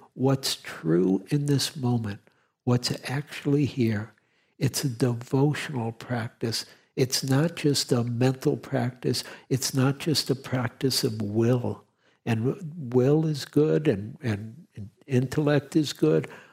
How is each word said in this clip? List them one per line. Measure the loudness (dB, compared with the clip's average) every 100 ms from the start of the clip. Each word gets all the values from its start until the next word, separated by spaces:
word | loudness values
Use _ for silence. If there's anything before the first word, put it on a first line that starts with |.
| -12
what's | 0 2 2 0 -8
true | -10 -8 0 4 4 2 0
in | 0 2
this | 2 0 -2
moment, | 0 0 -2 -8 _ _ _ _
what's | 0 0 0 -8 -6
actually | -8 -8 -6 0 2 2
here. | 2 0 0 -4 _ _ _ _ -4
It's | -2 -2
a | -4
devotional | 0 0 -2 -2 2 2 0 -4 -6 -6
practice. | -8 -6 -6 -6 -6 -6 -4 -8 -16 _ -2
It's | -2 0
not | 0 2 2 0
just | 0 2 2
a | 0
mental | 0 2 2 2 0 -2
practice. | -2 -2 -2 -2 -4 -4 -6 -12 -4
It's | -2 0
not | 2 2 2
just | 0 -2 0
a |
practice | -4 -2 -4 -4 -2 -2 0
of | -2 -2
will. | -2 2 4 2 0 -6 -12 _ _ _
And | -2 0
w-, | 0 -2 -8 -10
will | 0 2 4 4 2
is | -2
good | -2 2 4 4 2
and, | 0 -2 -6
and, | -4 -4 -6 -16 -20 -16
and | -16 -16 -2
intellect | 0 0 0 2 2 2
is | 0 0
good, | 2 2 2 0 -8 -20